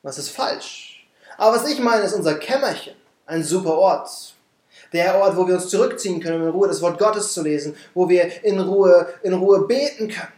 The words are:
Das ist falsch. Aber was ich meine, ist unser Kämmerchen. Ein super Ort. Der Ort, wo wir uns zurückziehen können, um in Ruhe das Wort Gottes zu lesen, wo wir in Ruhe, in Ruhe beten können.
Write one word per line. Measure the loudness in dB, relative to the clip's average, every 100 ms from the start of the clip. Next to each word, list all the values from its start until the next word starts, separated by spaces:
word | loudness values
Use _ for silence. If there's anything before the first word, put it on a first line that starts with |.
Das | -14 -12
ist | -12
falsch. | -6 -6 -6 -12 -18 -20 -20 _ _ -20 2
Aber | 2 2
was | -2
ich | -2
meine, | 2 2
ist | 0
unser | 0 0 -2
Kämmerchen. | -2 -2 -2 -4 -12 -20 _ _ -8
Ein | -6 -2
super | -2 0 2
Ort. | 2 2 -4 -16 -18 _ _ _ _ -20 -6
Der | 0 2 4
Ort, | 2 2
wo | 0
wir | 0
uns | 0
zurückziehen | 0 0 -2 -6 -6
können, | -4 -4
um | -2
in |
Ruhe | 0 0
das | 0
Wort | -4 0
Gottes | 0 0 -6
zu | -4
lesen, | -2 -2 -6 -12 -10
wo | -2 2
wir | 4 2 0 -2
in | 0
Ruhe, | 0 4 6 6 4 -6
in | -4
Ruhe | 0 4 4 4
beten | 0 -2 -4 -8
können. | -8 -14